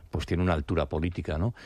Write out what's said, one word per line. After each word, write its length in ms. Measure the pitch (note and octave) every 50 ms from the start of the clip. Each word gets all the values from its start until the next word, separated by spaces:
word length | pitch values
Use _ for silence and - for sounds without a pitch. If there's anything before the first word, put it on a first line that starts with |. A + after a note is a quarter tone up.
| - -
pues 160 | - - -
tiene 160 | - F2+ E2+ F2+
una 100 | F2+ E2
altura 340 | D2+ C#2+ - D#2+ D#2 D2
política, 520 | - D#2 D2+ E2 E2 - - - - D2+ D#2
¿no? 160 | F#2 B2 - - -